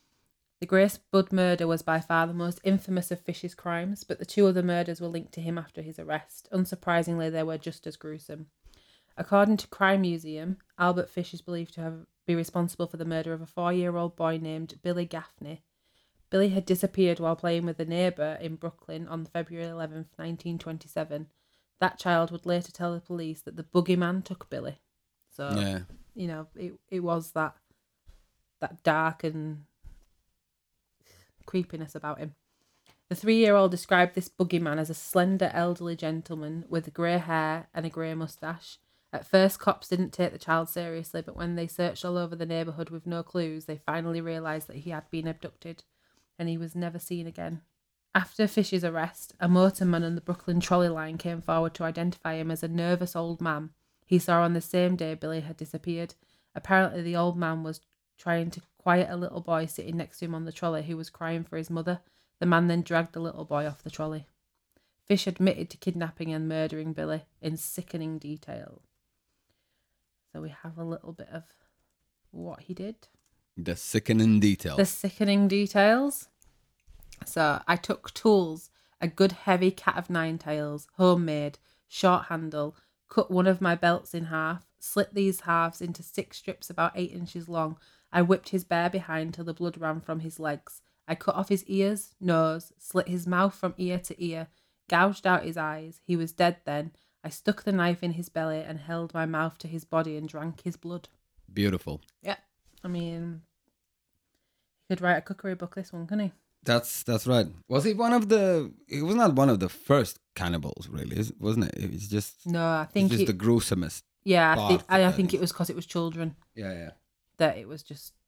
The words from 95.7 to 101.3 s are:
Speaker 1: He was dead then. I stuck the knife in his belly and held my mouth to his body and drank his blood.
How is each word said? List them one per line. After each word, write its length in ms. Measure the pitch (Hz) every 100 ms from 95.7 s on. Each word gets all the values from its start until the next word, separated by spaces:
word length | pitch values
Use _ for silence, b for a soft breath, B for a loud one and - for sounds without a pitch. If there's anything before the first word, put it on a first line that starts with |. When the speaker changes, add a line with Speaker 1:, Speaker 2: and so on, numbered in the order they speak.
| 151 160 -
Speaker 1:
He 120 | - 175
was 160 | 165
dead 240 | - 175 175
then. 260 | - 147 160 _ _ _
I 60 | 156
stuck 340 | - - 208
the 100 | 214
knife 300 | 190 175 175
in 100 | 175
his 160 | 165 175
belly 320 | 165 160 156
and 200 | 160 156
held 340 | 151 170 170
my 120 | 165 160
mouth 320 | 160 160 -
to 100 | 165
his 160 | 165
body 320 | - 165 160 151
and 120 | 156
drank 340 | 151 160 160
his 140 | 180 165
blood. 320 | 170 175 - _ _